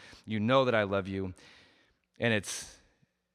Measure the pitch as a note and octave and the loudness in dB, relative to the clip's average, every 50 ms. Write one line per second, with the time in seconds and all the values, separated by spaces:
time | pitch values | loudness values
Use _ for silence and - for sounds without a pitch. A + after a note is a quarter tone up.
0 | - - - - - G#2+ A2 G#2+ G#2 A#2 C3 C3+ C3 B2 A2+ A2 G#2 F#2+ G2+ G2 | -20 -20 -20 -16 -10 -6 -4 0 2 4 4 4 4 4 4 2 2 2 0 -2
1 | F#2 G2 F#2+ F#2+ F#2+ F#2 F#2 - - - - - - - _ _ _ _ _ _ | -2 -2 -4 -6 -6 -6 -8 -12 -18 -20 -20 -20 -20 -20 _ _ _ _ _ _
2 | _ _ _ - A#2 A#2+ A2 G#2 F2+ - - - - - - - _ _ _ _ | _ _ _ -2 0 0 0 0 -2 -4 -8 -10 -10 -14 -18 -20 _ _ _ _
3 | _ _ _ _ _ _ _ | _ _ _ _ _ _ _